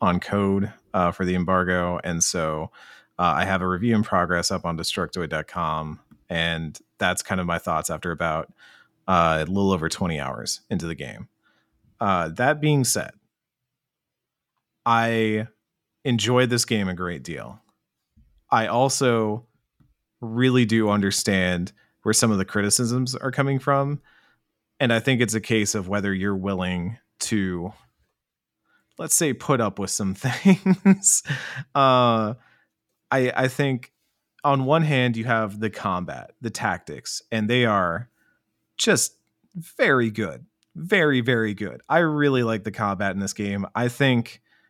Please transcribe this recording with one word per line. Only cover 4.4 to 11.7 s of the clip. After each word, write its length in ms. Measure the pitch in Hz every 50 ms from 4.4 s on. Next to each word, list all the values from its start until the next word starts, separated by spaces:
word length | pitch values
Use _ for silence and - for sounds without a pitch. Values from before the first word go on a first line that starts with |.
| 87 -
up 120 | 98 87 -
on 140 | 85 82 80
Destructoid 520 | 85 - - 98 87 82 - 92 85 78
dot 180 | 82 78 73 -
com, 500 | - 90 82 78 78 78 78 76 76 - _ _ - _ _ -
and 480 | 87 82 82 85 82 80 80 76 - - _ _ _ -
that's 240 | 101 90 90 -
kind 180 | - - 101 92
of 80 | 90 87
my 100 | 85 82
thoughts 320 | - 90 80 78 - -
after 220 | 80 73 - 87
about, 400 | 82 - 85 82 78 80 - - _ _ - - - - _ _ _ _ _ 95
uh, 360 | 92 85 85 82 80 78 78
a 60 | 85
little 220 | 95 98 101 98
over 160 | 95 80 80 80
twenty 320 | - - 95 85 80 73
hours 400 | 67 65 62 58 - - - - _ -
into 160 | 104 80 80
the 80 | 85 80
game. 320 | - 71 62 - 57 - - _ _ _ _ _ _ _ _